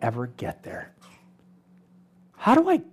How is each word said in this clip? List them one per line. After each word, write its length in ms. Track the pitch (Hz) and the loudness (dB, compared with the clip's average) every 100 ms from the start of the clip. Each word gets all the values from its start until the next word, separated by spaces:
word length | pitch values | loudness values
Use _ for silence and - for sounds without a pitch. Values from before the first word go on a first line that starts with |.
ever 280 | 117 117 123 | -6 -4 -8
get 340 | - - - | -8 -12 -10
there? 300 | - - - _ - - _ _ _ _ _ _ _ _ _ _ _ - | -14 -14 -16 _ -20 -20 _ _ _ _ _ _ _ _ _ _ _ -4
How 180 | 208 | 4
do 160 | 285 349 | 4 4
I 120 | 339 - | 0 -2